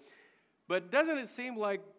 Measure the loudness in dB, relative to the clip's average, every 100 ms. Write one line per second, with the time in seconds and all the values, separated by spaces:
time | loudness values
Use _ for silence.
0 | -20 -20 -20 _ _ _ -2 -2 4 4
1 | 4 0 -4 -8 -6 -2 0 -2 -6